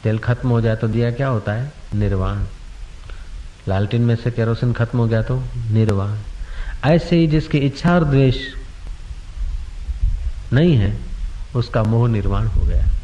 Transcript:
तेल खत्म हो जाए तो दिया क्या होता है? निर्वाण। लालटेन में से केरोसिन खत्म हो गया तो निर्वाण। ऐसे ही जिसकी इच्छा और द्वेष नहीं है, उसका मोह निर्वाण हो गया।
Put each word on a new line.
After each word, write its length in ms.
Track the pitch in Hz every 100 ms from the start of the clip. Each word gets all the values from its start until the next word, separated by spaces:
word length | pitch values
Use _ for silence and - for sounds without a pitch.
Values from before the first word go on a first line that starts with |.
तेल 140 | 110 110
खत्म 320 | 117 120 131
हो 120 | 117
जाए 140 | 113 110
तो 120 | 113
दिया 240 | 110 120
क्या 160 | 120 135
होता 240 | 117 101
है? 200 | 107 139 - - 104
निर्वाण। 500 | 104 98 92 101 95 - - - - - - - - - - - -
लालटेन 340 | 95 101 120
में 140 | 120 113
से 160 | 123
केरोसिन 420 | 117 113 117 123
खत्म 260 | 113 117 127
हो 80 | 113
गया 140 | 113
तो 220 | 110 127 123 120 113
निर्वाण। 460 | 110 110 98 98 104 - - - - - - 131
ऐसे 240 | 165 - 170
ही 120 | 165
जिसकी 300 | 151 143 151
इच्छा 380 | 139 127 170 175
और 80 |
द्वेष 320 | 156 135 135 120 - - - - - - - - - - - - - - - - - - - - -
नहीं 220 | 123 175 139
है, 220 | 98 110 - - - - - 120
उसका 280 | 113 123
मोह 260 | 110 117 120
निर्वाण 380 | 113 98 101 110
हो 140 | -
गया। 240 | - - - -